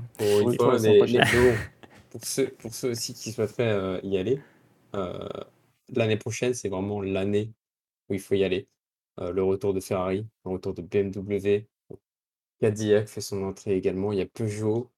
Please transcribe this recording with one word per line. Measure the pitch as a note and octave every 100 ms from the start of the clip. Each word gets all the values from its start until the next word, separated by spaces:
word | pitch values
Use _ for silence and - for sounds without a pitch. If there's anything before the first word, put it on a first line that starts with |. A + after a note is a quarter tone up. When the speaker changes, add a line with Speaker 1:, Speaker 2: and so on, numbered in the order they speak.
| A#2+ -
Speaker 1:
Pour | G#2 G#2
une | A#2
Speaker 2:
Oui, | A#2
Speaker 1:
fois, | A#2+
Speaker 2:
pour |
la |
Speaker 1:
les, | B2
Speaker 2:
saison | A2
Speaker 1:
les, | G#2
Speaker 2:
prochaine. | A2 A#2+ A2+ A#2+
Speaker 1:
bon, | B2 A2 - _ - - _
pour | A#2
ceux, | - - C3 -
pour | A2+
ceux | - C3
aussi | A#2 -
qui | A#2+ -
souhaiteraient, | A2+ G#2+ - A#2
euh, | G#2 F#2+ F#2
y | G2 F#2+
aller, | F#2+ C#3 - _ _ _ _ G2+
euh, | F2+ - - - - _ _ _ -
l'année | B2+ A2 A2
prochaine, | - A2 B2
c'est | B2 G2+
vraiment | F#2 G2+ G#2
l'année | F#2+ F#2+ G2 G#2 A2 - _ _ _ _ -
où |
il | G2
faut | -
y | G2
aller. | F#2+ F#2+ - _ _ _ _ -
Euh, | F2+
le | F#2
retour | F#2+ G2 G2+
de | F#2+
Ferrari, | - G2 F#2 F#2+ A2 _
le | F#2
retour | F#2 G2
de | F2+
B | E2+ G#2
M | G2
W, | G2 F#2+ G2+ G2 G#2 A2+ _ - - _ _ _ _ _ -
Cadillac | A2+ G2+ G#2+ G#2 A2
fait | -
son | - G2+
entrée | G2 F#2+ A2 F#2+
également, | F#2+ F2+ G2+
il | G2+
y |
a | F2
Peugeot, | - A2+ G#2 G#2+ A2+ B2